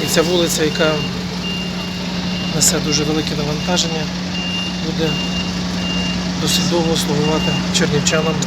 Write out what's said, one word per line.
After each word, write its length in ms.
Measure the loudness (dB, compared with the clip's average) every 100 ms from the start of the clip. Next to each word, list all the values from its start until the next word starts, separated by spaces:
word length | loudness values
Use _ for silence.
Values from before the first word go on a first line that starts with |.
І 40 | 2
ця 140 | 2
вулиця, 420 | 4 4 2 2
яка 280 | 0 2 2 2 -2 -4 -4 -4 -4 -4 -4 -4 -6 -6 -4 -4 -2 -2 -2 2
несе 240 | 2 2 2
дуже 180 | 0
велике 320 | 2 0 0 0
навантаження, 680 | 0 0 0 0 0 -2 -2 -4 -4 -4 -4 -4 -4 -4 -4
буде 240 | 0 0 0 -2 -2 -2 -2 -2 -2 -2 -2 -2 -2 -2 -2
досить 280 | 0 2 2
довго 280 | 2 2 2
слугувати 540 | 0 2 2 2 2 0 0 2
чернівчанам 580 | 2 2 2 2 2 0